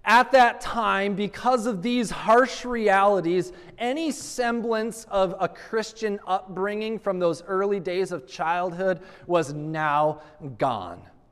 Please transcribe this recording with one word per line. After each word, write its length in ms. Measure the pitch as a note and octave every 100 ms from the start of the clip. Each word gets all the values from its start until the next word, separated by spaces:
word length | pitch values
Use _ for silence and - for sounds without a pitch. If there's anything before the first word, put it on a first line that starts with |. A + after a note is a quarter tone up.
At 280 | - A3+ B3
that 280 | C4 A#3+ -
time, 540 | - A#3 G#3 G3 G3+
because 520 | G3 G#3 - A#3+ B3+ A3
of 140 | G3
these 300 | A#3 B3 G#3
harsh 540 | - F#3+ A#3 C4 -
realities, 880 | B3 A#3+ G#3 G3 G3+ G3 E3 F3+ F3 - - -
any 320 | A#3+ D4 D#4+
semblance 960 | - - - A#3+ A#3 A3+ A3 A3+ - -
of 260 | G3+ F#3+ F#3+
a 100 | F3
Christian 720 | - - A3 G#3+ - G#3+ G3+ -
upbringing 720 | F#3 G3+ F3+ G3 G#3 A3 A3
from 220 | G3+ F3+
those 200 | F3 D#3+
early 340 | - F#3+ G3+ G3+
days 320 | F3+ F3+ F#3
of 160 | E3+ -
childhood 760 | - D#3+ F3 F#3 E3+ F#3+ F3+ - - -
was 260 | F3 D3
now 680 | D3 D3+ D#3+ D#3 D3 D3+ D3+ - - D3+ A#2
gone. 440 | C3+ A2+ F2+ F2+ - - _